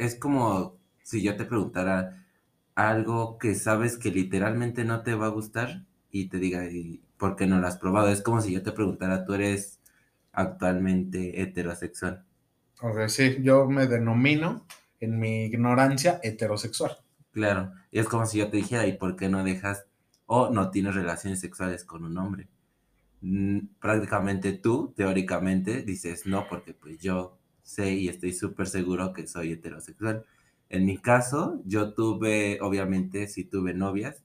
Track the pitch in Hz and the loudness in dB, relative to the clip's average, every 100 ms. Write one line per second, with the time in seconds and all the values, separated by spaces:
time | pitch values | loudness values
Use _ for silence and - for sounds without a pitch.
0 | 120 117 143 135 113 95 87 - _ _ | -4 -2 0 2 2 2 -2 -8 _ _
1 | - 113 98 98 110 117 90 90 92 92 | -6 -2 0 -2 -2 0 0 0 0 0
2 | 92 - - _ _ _ _ 95 107 113 | 0 -8 -20 _ _ _ _ 0 2 2
3 | 110 117 113 - 113 92 113 107 117 - | 2 0 -2 -2 -2 0 2 2 2 0
4 | 107 92 92 95 104 117 120 120 113 113 | -2 0 0 0 0 0 -2 -2 -2 -2
5 | 120 110 110 107 107 113 127 180 - _ | -2 -2 -2 -2 -6 -6 -6 -8 -16 _
6 | _ 98 92 92 92 90 87 87 85 85 | _ -4 -4 -2 0 -2 -4 -8 -10 -12
7 | _ _ 98 95 95 95 90 90 92 104 | _ _ -2 2 4 4 2 0 2 4
8 | 104 101 117 117 101 92 98 107 98 87 | 6 4 2 2 2 -2 -2 0 0 0
9 | 92 92 92 98 101 98 - - _ _ | -2 0 0 0 2 0 -4 -14 _ _
10 | _ _ _ - 95 - 92 90 95 92 | _ _ _ -4 -4 0 0 2 2 2
11 | 92 92 90 90 95 90 87 82 85 - | 0 -4 -4 -4 -4 -4 -4 -4 -8 -6
12 | 92 92 - _ _ _ _ _ 117 107 | -6 -6 -14 _ _ _ _ _ -4 0
13 | 110 - 131 131 131 135 135 139 131 120 | 0 4 2 4 6 6 6 4 4 2
14 | 117 117 135 151 170 240 - - _ _ | 4 4 4 4 2 -4 -10 -20 _ _
15 | 113 113 113 110 110 113 123 123 135 135 | -4 -2 0 0 -2 2 4 6 6 4
16 | 170 175 113 107 107 104 110 - 151 - | 2 2 -4 -4 -2 -2 -4 -4 -4 -4
17 | _ _ _ 110 104 95 95 - _ 107 | _ _ _ -2 0 0 -2 -10 _ -2
18 | 110 117 110 104 104 104 101 120 104 95 | 0 0 0 0 0 0 0 0 0 0
19 | 92 92 95 95 95 92 98 98 - _ | -4 -2 0 0 0 -2 -4 -6 -10 _
20 | _ _ - 117 123 107 95 98 98 95 | _ _ 0 2 4 2 2 0 0 0
21 | 87 85 98 92 90 - 92 90 - 82 | -2 -4 -6 -6 -8 -6 -6 -6 -10 -12
22 | 82 87 98 92 - _ _ _ _ _ | -8 -6 -6 -6 -12 _ _ _ _ _
23 | _ _ 92 98 98 101 101 - 104 110 | _ _ -2 0 2 0 -4 -6 0 0
24 | 101 104 98 95 95 95 117 123 - - | 0 -2 0 0 -2 0 0 0 -2 -2
25 | 95 95 95 87 95 95 92 123 113 87 | 0 2 0 0 2 2 0 -4 -4 -6
26 | 85 87 98 98 - 90 82 - 78 80 | -6 -8 -4 -4 -4 -10 -12 -20 -18 -8
27 | 92 92 90 - _ _ - - 98 95 | -2 -2 -4 -12 _ _ -12 -4 0 0
28 | 90 85 90 90 101 - 92 95 90 90 | -2 -2 -6 -4 -6 -4 -4 -2 -2 -2
29 | 92 90 78 85 82 82 82 76 - - | -2 -6 -10 -8 -6 -6 -10 -14 -16 -8
30 | 110 113 - _ _ _ _ 92 95 95 | -6 -6 -8 _ _ _ _ 2 2 2
31 | - 123 127 143 233 330 95 107 104 110 | 4 6 6 0 -2 -4 -2 0 0 0
32 | 113 98 110 107 104 101 98 98 95 95 | 0 2 2 2 0 0 0 0 0 0
33 | 92 98 104 - - 98 92 90 95 98 | 0 -4 -6 -8 -6 -2 -2 -2 -2 -2
34 | 127 151 | -6 -10